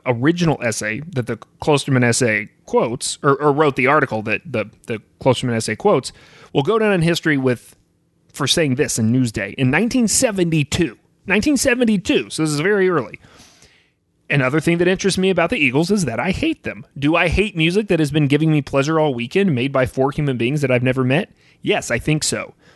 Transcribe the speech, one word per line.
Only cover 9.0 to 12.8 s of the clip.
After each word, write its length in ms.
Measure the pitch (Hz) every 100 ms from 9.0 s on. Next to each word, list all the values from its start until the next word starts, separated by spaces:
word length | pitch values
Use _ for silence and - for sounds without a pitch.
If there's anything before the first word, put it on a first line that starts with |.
| 110
Newsday. 400 | 127 123 110 98 -
In 140 | 131
nineteen 380 | 147 226 254 220
seventy-two, 920 | - 254 196 170 160 139 - 160 - _ _ -
nineteen 280 | 190 247 277
seventy-two, 720 | 277 240 240 208 - 240 101
so 100 | -
this 80 | 156
is 80 | 147
very 280 | 175 208